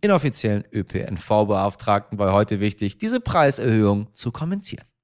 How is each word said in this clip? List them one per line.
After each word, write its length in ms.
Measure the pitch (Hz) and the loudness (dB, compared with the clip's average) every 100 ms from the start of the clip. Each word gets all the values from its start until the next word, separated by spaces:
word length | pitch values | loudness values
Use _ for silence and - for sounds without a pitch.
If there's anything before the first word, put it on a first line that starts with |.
inoffiziellen 640 | 208 190 139 - 113 104 - | 2 2 2 -2 -2 -2 -4
Ö-P-N-V-Beauftragten 1400 | 107 95 - - 90 - 107 104 101 98 - - 101 - 104 | -6 -4 -6 -6 -8 0 2 2 2 -2 -4 0 0 0 -2
bei 160 | 101 | 2
Heute 260 | 98 104 104 | 2 2 0
Wichtig, 380 | 104 98 101 - | -2 -2 -6 -4
diese 240 | 220 247 | -4 -4
Preiserhöhung 880 | 240 175 143 135 120 113 104 101 107 | 0 2 2 2 0 2 4 2 -2
zu 180 | - 120 | -8 -8
kommentieren. 540 | - 160 196 190 - - _ | -6 -6 -6 -8 -16 -18 _